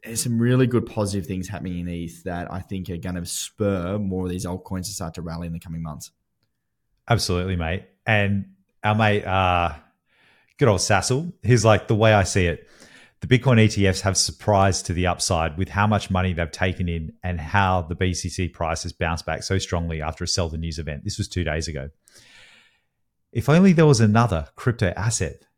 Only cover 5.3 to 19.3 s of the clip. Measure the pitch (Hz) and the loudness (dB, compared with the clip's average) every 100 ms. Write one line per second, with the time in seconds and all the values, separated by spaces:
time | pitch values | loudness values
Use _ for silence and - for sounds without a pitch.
5.3 | 82 87 82 90 82 80 76 - _ _ | -8 -8 -10 -10 -10 -8 -10 -16 _ _
6.3 | _ _ _ _ _ _ _ - 117 - | _ _ _ _ _ _ _ -2 -2 0
7.3 | 90 92 90 80 95 - _ - 107 101 | -2 -2 -2 -2 -4 -8 _ 0 0 2
8.3 | 101 95 _ _ _ 107 107 110 104 92 | -2 -4 _ _ _ -2 2 4 2 0
9.3 | 95 92 90 85 - _ _ _ _ _ | 0 2 2 0 -4 _ _ _ _ _
10.3 | _ _ _ 131 95 - 98 - 127 170 | _ _ _ 2 2 2 2 2 -2 -4
11.3 | - 98 123 107 101 - 110 110 107 95 | -8 2 4 6 4 4 2 6 6 4
12.3 | - 87 78 - _ - - - _ - | 2 0 -2 -10 _ -20 -20 -20 _ 0
13.3 | 127 135 120 110 - 98 90 101 92 - | 2 4 6 4 4 2 2 0 0 -2
14.3 | - - 104 98 90 - 85 90 87 - | -4 0 4 4 2 -4 -2 -2 -2 -2
15.3 | 87 82 76 95 101 107 107 - 92 92 | 0 -2 -4 -6 0 2 2 0 -2 0
16.3 | 85 82 - 95 90 87 85 78 - 90 | -2 -4 -2 -4 -2 -4 -4 -6 -10 -8
17.3 | 87 78 101 95 92 80 85 92 87 90 | -6 0 2 4 2 0 -2 -2 -2 -6
18.3 | - 90 - 82 80 87 - 85 82 - | -4 -6 -4 -4 -4 -6 -6 -4 -4 -4